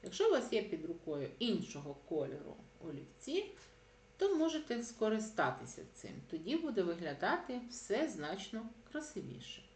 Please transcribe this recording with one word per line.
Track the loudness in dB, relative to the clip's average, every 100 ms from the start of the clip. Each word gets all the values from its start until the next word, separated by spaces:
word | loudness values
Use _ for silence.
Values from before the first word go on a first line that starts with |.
Якщо | -8 4 6
у |
вас | 6 6
є | 2
під | 2 -2 -2
рукою | -6 -2 -2 -2 0
іншого | 2 2 0 -6 -8
кольору | -10 -2 0 0 -4 -10 -12 -16 -12
олівці, | -10 -8 -10 -12 -2 -2 -2 -10 -20 -20 -20 -20 -20 2
то | 4 6
можете | 4 2 -2 -2
скористатися | -2 2 4 4 0 2 2 2 -8 -10 -12
цим. | -12 -10 -10 -6
Тоді | -6 0 0
буде | 2 2
виглядати | 2 2 -2 0 2 2 0 -6 -6
все | -12 0 2 2
значно | 0 -4 -4 -4 -6 -8 -12 -8
красивіше. | -6 -6 -8 -8 -10 -10 -12 -14